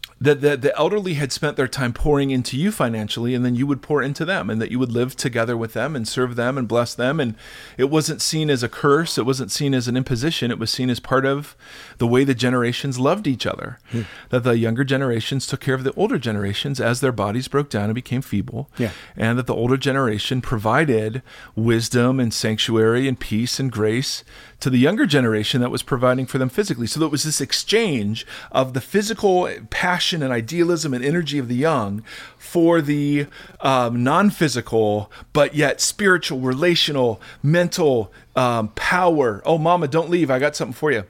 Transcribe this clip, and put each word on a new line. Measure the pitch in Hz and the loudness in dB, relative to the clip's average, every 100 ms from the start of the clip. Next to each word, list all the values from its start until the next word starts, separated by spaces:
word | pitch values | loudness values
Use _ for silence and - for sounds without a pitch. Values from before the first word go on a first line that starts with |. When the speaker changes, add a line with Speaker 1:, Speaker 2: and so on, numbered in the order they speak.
| - _ | -20 _
Speaker 1:
that | 120 139 | 2 4
the, | 143 143 | 2 2
the | 135 - | 4 4
elderly | 156 208 190 147 | 4 0 -2 -2
had | 143 | -4
spent | - 151 - | -2 -4 0
their | 131 | -2
time | - 123 | 0 -4
pouring | 120 156 143 139 | 0 2 2 2
into | 131 120 127 | 0 -2 -2
you | 190 | -2
financially, | 214 127 113 104 - 117 127 | 0 -2 -2 -4 -4 -2 0
and | |
then | 123 120 | 0 0
you | 139 | 0
would | 139 | -2
pour | - 147 | -2 -2
into | 127 143 | -2 -4
them, | 165 190 196 | -4 -2 -2
and | 110 | -4
that | 113 | -2
you | 123 | -2
would | 127 | -2
live | 117 123 - | 0 -2 -2
together | 143 117 113 120 | -4 -2 -2 -2
with | 113 | -4
them | 120 131 151 | -4 -4 -4
and | 110 | -6
serve | - 127 120 | -2 -2 0
them | 120 139 | -2 -2
and | 117 | 0
bless | 117 120 | 0 0
them. | - 123 156 | -2 -2 0
And | 123 107 - - - - | -2 -6 -14 -20 -18 -2
it | 135 | 2
wasn't | 156 151 151 | 2 0 -4
seen | - 160 151 | -4 -2 0
as | 135 | 0
a | 117 | -2
curse. | - 147 143 165 - | 0 2 4 2 -2
It | 117 | 0
wasn't | 131 110 | -2 -4
seen | - 143 | -4 0
as | 135 120 | 0 0
an | 123 | -2
imposition. | 127 120 143 - 120 | -2 -2 -2 -2 -4
It | 107 | -4
was | 113 | -4
seen | - 127 | -2 -2
as | 120 | -2
part | - 131 135 | 0 0 2
of | 139 147 - - - - - | 0 -4 -18 -20 -20 -20 -4
the | 117 | 2
way | 123 | 4
the | 139 123 | 4 2
generations | 123 127 120 120 143 123 | 2 2 0 -2 -4 0
loved | 131 196 202 | 0 0 0
each | 117 101 | -2 -2
other, | - - - - | -4 -6 -12 -8
Speaker 2:
Hmm. | 117 104 - - | -6 -6 -12 -2
Speaker 1:
that | 127 123 | 0 2
the | 117 | 2
younger | 113 113 139 | 2 0 0
generations | 135 135 117 - 135 - | 0 0 -2 -2 -4 -4
took | 135 | -6
care | - 131 | -2 -2
of | |
the | 131 - | -2 -2
older | 208 220 | 0 0
generations | 120 107 98 107 143 131 | -2 -2 -4 -4 -4 -2
as | 113 120 | 0 2
their | 135 | 0
bodies | 113 104 113 127 | 0 -2 -2 -2
broke | 139 147 | -2 -2
down | 113 104 | -2 -2
and | 117 | -4
became | - 123 | -4 -6
feeble, | - 104 120 131 143 - | -2 -4 -4 -8 -12 -4
Speaker 2:
Yeah. | 113 - - - | -4 -4 -16 -4
Speaker 1:
and | 110 123 | 0 0
that | 127 | -2
the | 107 | -2
older | 120 135 | 0 0
generation | 139 135 127 107 - 127 | 0 0 0 -2 -2 -4
provided | - 117 107 127 160 110 107 120 - - - | -2 -2 0 2 2 2 0 -6 -12 -20 -12
wisdom | - 113 117 113 123 123 131 | -2 2 2 2 2 2 2
and | 120 | 0
sanctuary | - 117 110 - 113 110 120 135 | 0 -2 -2 0 2 4 2 0
and | 127 | -2
peace | - 107 123 - | -4 -2 -2 -2
and | 135 | -4
grace | 104 107 117 139 - - - - - | 0 0 0 -2 -8 -12 -20 -20 -6
to | 139 | 4
the | 127 | 6
younger | 135 214 269 | 6 4 4
generation | 143 120 110 104 135 | 4 4 2 0 0
that | 123 | 0
was | 123 | -2
providing | - 131 127 127 131 | -4 0 2 2 -2
for | 135 | -2
them | 127 | -2
physically. | - 208 127 113 | 0 -2 -2 -4
So | 151 | 0
there | 156 | 0
was | 139 | 0
this | 147 151 | -2 -2
exchange | 139 - - 208 226 135 101 110 - - - | -2 -4 0 0 2 0 -2 -4 -8 -16 -4
of | - 131 | -2 0
the | 127 | -4
physical | - 196 214 226 208 180 180 98 110 | -2 -2 0 0 2 2 0 -4 -8
passion | - 180 180 - | -4 -2 0 -2
and | 175 135 | -2 -2
idealism | 120 113 165 170 175 156 | -2 -2 0 0 2 -2
and | 127 | -2
energy | 135 170 156 143 | 0 0 -2 -4
of | 120 | -2
the | 123 | 0
young | 151 147 104 101 113 - - - | 0 0 -2 -6 -10 -18 -18 -20
for | - 175 165 170 | -4 2 4 4
the, | 143 147 143 147 143 - - - | 2 0 0 0 -2 -10 -20 -4
um, | 135 131 120 120 | 0 2 2 0
non-physical, | 123 160 202 - 160 123 - 113 107 104 104 - - | 2 4 2 2 0 0 0 2 4 2 -4 -12 -4
but | - 143 143 | 2 2 2
yet | 143 - | 0 0
spiritual, | - - 202 180 - 135 | -4 0 2 2 0 -4
relational, | 127 131 175 170 - 143 123 104 - - | -2 0 2 2 0 2 0 0 -10 -4
mental, | 139 170 175 - 156 127 101 - - - | 2 2 2 2 2 2 0 -8 -6 0
um, | 127 117 107 | 0 0 -2
power. | - - 180 180 156 123 101 143 | -4 -2 2 2 4 2 0 0
Oh, | 160 | 2
Mama, | 160 175 151 | 4 2 2
don't | 151 165 | 0 0
leave. | 175 151 | 2 2
I | 127 | 2
got | 147 - | 0 -2
something | 143 | -6
for | 139 156 | -2 0
you. | 117 92 | 0 -4